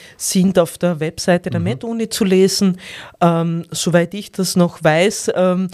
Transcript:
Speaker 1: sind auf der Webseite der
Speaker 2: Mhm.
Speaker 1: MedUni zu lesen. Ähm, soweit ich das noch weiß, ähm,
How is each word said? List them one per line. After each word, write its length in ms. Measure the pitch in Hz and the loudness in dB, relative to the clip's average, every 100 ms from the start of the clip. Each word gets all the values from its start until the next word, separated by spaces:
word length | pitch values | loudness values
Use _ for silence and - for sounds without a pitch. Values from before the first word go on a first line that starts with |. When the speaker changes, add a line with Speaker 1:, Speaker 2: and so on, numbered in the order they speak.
| - - | -20 -12
Speaker 1:
sind 400 | - 190 185 185 | -2 2 2 4
auf 220 | 170 - | 0 0
der 200 | 175 160 | -2 -2
Webseite 520 | 156 170 - 175 180 | -4 -4 0 0 0
der 80 | 175 | -4
Speaker 2:
Mhm. 60 | 170 | -4
Speaker 1:
MedUni 440 | - 233 226 220 | -4 -6 -6 -4
zu 140 | - | -2
lesen. 560 | 190 185 190 - 196 180 - - - - | 2 4 4 2 0 0 -8 -18 -20 0
Ähm, 440 | 170 165 165 165 170 | 2 2 0 -4 -6
soweit 460 | 160 - 170 165 202 | -6 0 0 0 -4
ich 160 | 202 | -10
das 240 | - 185 - | -6 -2 2
noch 280 | 175 - | 0 0
weiß, 460 | 165 156 196 220 - 185 | 0 2 2 0 -4 0
ähm, 320 | 185 180 185 | 0 0 -4